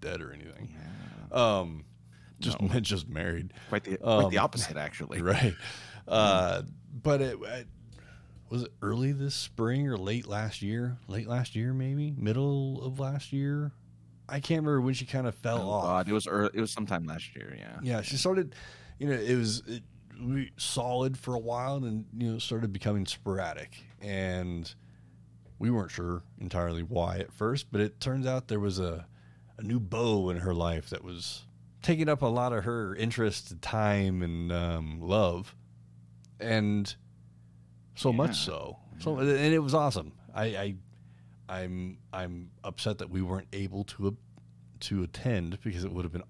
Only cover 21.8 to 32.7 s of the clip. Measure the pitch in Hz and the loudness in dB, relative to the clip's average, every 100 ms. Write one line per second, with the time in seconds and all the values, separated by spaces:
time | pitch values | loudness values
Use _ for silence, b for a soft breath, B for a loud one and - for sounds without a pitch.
21.8 | 123 107 107 110 117 113 - 113 113 98 | 2 0 -2 0 2 2 0 2 2 2
22.8 | 110 104 92 - 101 95 87 73 - - | 2 4 2 -2 -2 0 -2 -4 -10 -14
23.8 | - - 101 95 95 92 90 87 - - | -20 -12 -4 0 0 0 -2 -4 -6 -12
24.8 | B B B B B - - - 113 117 | B B B B B -20 -20 -2 0 2
25.8 | 87 - 87 90 - - 90 90 87 85 | -2 -4 -4 -4 -6 -12 -4 -2 0 -2
26.8 | 82 87 85 92 90 - 107 139 - 101 | -2 0 0 -2 -6 -2 -2 -2 -2 0
27.8 | 104 - 135 131 127 131 123 107 101 92 | 0 0 -4 -2 0 -2 -2 0 0 0
28.8 | 90 82 85 B B B B - 107 120 | -2 -4 -10 B B B B -10 -2 -2
29.8 | 98 110 117 104 92 87 92 85 85 82 | 0 0 4 4 2 0 0 2 0 -2
30.8 | - 90 90 87 - - - - - - | -4 -10 -10 -10 -10 -10 -16 -20 -20 -4
31.8 | - 160 156 147 127 120 123 117 107 | 0 2 4 4 4 4 2 0 0